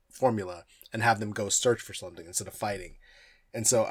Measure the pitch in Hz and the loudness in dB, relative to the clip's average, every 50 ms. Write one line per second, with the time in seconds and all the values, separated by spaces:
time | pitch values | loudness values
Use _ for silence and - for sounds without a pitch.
0 | _ _ - - 131 127 117 107 92 90 87 87 - _ _ - - - - 113 | _ _ -4 2 2 2 2 2 -2 -6 -8 -14 -16 _ _ -20 -16 -10 -4 2
1 | 110 117 113 104 110 104 104 - 107 98 - - - 123 120 - - - 98 - | 4 4 4 2 0 -6 -4 -4 -2 0 0 2 4 2 2 2 -2 -12 -12 -12
2 | 95 90 85 87 82 85 92 - 101 - - - 113 104 101 95 87 85 - - | -14 -14 -16 -16 -12 -8 -6 -6 -6 -8 -8 -6 -4 -4 -4 -6 -8 -14 -18 -20
3 | _ _ - - - _ _ _ _ _ - 117 107 - 127 113 107 - | _ _ -20 -20 -20 _ _ _ _ _ -8 -2 2 4 4 4 4 2